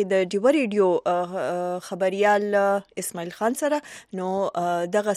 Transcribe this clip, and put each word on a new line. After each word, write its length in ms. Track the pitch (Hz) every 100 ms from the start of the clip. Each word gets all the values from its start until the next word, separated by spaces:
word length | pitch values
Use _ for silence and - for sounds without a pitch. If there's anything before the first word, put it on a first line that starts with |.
| 196
د 120 | 190 185
ډیوه 160 | 202 233 311
ریډیو، 300 | 240 208 190 170 -
آه، 260 | 180 175 185
آه، 340 | 135 175 180 180
خبریال، 680 | - 185 190 196 208 208 208 202
آه، 180 | 196 196 - -
اسماعیل 280 | 185 185 175 -
خان 220 | 220 254
سره. 180 | 294 294 - - - 185
نو، 80 | 185 190 196 -
آه، 200 | 175 175 175 208
دغه 140 | 208